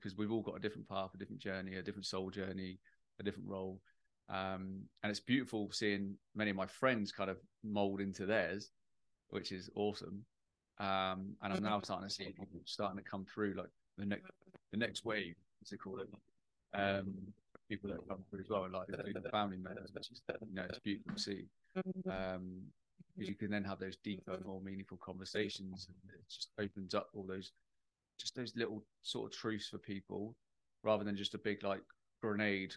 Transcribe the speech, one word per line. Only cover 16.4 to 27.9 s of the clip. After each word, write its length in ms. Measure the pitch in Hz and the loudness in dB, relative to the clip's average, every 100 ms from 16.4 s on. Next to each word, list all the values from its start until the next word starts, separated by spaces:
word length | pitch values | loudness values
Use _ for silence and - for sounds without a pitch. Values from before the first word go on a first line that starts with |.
| _ _ _ | _ _ _
Um, 600 | 101 98 98 95 95 95 - _ - - | 4 6 6 2 -4 -6 -12 _ -16 -6
people 200 | 101 101 | -4 -2
that 180 | - - | -4 -4
come 160 | 98 95 | -6 -6
through 120 | 95 | -6
as 80 | 95 | 0
well, 200 | 104 92 | 2 2
like, 180 | 92 95 | -2 -2
the 420 | 107 104 104 98 | -2 -2 -2 2
family 260 | 107 101 92 | 2 4 2
members, 340 | 92 - 95 | -4 -6 -6
which 180 | - - | -6 -8
is, 100 | 123 - - 107 | -8 -6 -4 -4
you 60 | |
know, 100 | 95 | -4
it's 160 | 90 - | -2 -2
beautiful 340 | 104 101 - | 0 -2 -2
to 60 | - | -4
see. 260 | - 98 - _ _ 190 185 185 185 | -2 -2 -6 _ _ -4 -2 -2 -2
Um, 600 | 190 95 92 92 92 101 - _ - - - | 0 0 0 -4 -6 -10 -16 _ -20 -14 -6
'cause 140 | 101 | -4
you 60 | 101 | -2
can 140 | 107 | 0
then 140 | 104 | 2
have 160 | 98 92 | 2 -2
those 160 | 95 92 | -4 -4
deeper, 400 | - 95 - 92 95 | -4 -4 -2 -4 -4
more 140 | 95 | -6
meaningful 360 | 95 95 95 92 | -4 -6 -6 -8
conversations, 880 | - 92 95 104 104 - 95 92 95 | -8 -6 -2 0 0 0 -6 -8 -10
and 260 | - 98 | -16 -18
it 140 | - - | -20 -14
just 240 | - - - | -10 -8 -2
opens 360 | 101 98 92 | -2 -2 -2
up 160 | 104 - | 0 0
all 100 | - | -4
those, 300 | 95 95 92 - _ _ _ | -6 -4 -6 -12 _ _ _